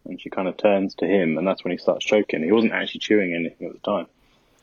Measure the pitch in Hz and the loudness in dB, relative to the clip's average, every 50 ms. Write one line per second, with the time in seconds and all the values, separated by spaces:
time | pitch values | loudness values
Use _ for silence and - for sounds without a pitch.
0 | - - 73 - - - - 98 95 90 82 - - 107 101 95 95 95 - - | -14 -14 -14 -12 -12 -8 -6 -4 -4 -4 -2 0 2 4 4 4 2 -2 -2 -4
1 | 87 85 98 98 87 80 78 78 90 95 92 - - 92 87 - - 95 87 - | 0 2 2 2 2 2 0 0 0 0 0 -2 -2 -6 -6 -2 0 0 0 0
2 | - - 107 107 101 - - 80 80 82 107 117 113 110 - 92 95 - - - | 0 2 2 2 2 2 -2 -2 0 2 4 4 4 2 2 -2 -4 -4 -6 -6
3 | - - 107 104 98 90 82 85 85 80 - - 90 85 - - - - 104 92 | -2 2 2 2 2 0 -2 -4 -4 -6 -8 -10 -12 -14 -14 -8 -4 -4 -2 -2
4 | 80 - _ _ _ _ _ _ _ _ _ _ | -4 -6 _ _ _ _ _ _ _ _ _ _